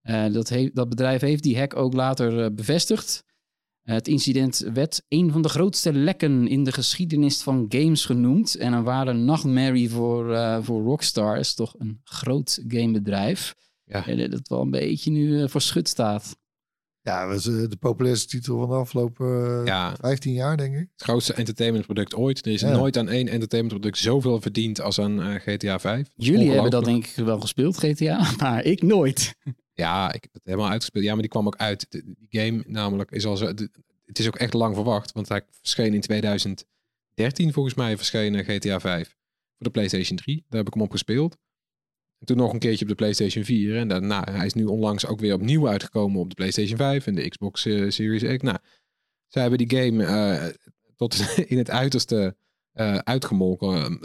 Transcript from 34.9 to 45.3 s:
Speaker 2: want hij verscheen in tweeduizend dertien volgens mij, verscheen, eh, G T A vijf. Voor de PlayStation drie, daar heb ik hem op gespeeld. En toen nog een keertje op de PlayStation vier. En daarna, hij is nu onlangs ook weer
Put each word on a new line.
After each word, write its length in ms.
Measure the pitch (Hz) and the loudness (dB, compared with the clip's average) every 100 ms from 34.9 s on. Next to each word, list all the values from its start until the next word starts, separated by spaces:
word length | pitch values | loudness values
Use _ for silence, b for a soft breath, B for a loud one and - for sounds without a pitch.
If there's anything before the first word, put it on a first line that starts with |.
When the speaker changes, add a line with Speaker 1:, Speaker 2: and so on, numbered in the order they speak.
| 104 - | 0 -2
Speaker 2:
want 160 | - 101 | -10 -4
hij 140 | 101 - | -4 -6
verscheen 440 | _ - - 113 | _ -6 0 2
in 60 | 104 | 0
tweeduizend 640 | - 107 107 101 101 95 - _ _ _ _ | 0 -2 0 -2 -2 -6 -12 _ _ _ _
dertien 380 | - 113 131 165 | -2 -2 2 0
volgens 220 | 143 135 | 2 -2
mij, 220 | 120 120 107 | -2 -2 -2
verscheen, 380 | - 113 104 | -2 -2 0
eh, 220 | 101 95 101 | 0 -2 -2
G 20 | |
T 80 | 104 | -2
A 140 | 92 | -2
vijf. 280 | 92 87 85 _ _ _ _ _ | -2 -4 -6 _ _ _ _ _
Voor 100 | - | -4
de 40 | |
PlayStation 460 | - 101 95 92 92 | -2 0 0 -2 -4
drie, 280 | - 151 - | -4 -6 -4
daar 100 | 117 | -4
heb 80 | 104 | -2
ik 80 | |
hem 80 | 107 | -2
op 80 | 104 | -2
gespeeld. 460 | 98 - 113 165 - _ _ _ _ _ _ _ _ | -2 -2 0 0 -4 _ _ _ _ _ _ _ _
En 80 | - | 0
toen 100 | 123 | 2
nog 160 | 120 | 2
een 60 | 110 | 2
keertje 240 | 117 110 | 0 0
op 40 | 104 | 0
de 40 | 104 | 0
PlayStation 480 | 107 101 104 113 | 0 2 0 -2
vier. 320 | 104 120 104 113 | 0 2 2 0
En 120 | 117 | 0
daarna, 380 | 92 98 101 95 | -2 0 -2 -2
hij 160 | 98 95 | -2 -2
is 80 | |
nu 100 | 113 | 0
onlangs 420 | 107 107 107 101 110 | 0 0 0 0 -4
ook 140 | 104 | -2
weer 140 | 107 | 0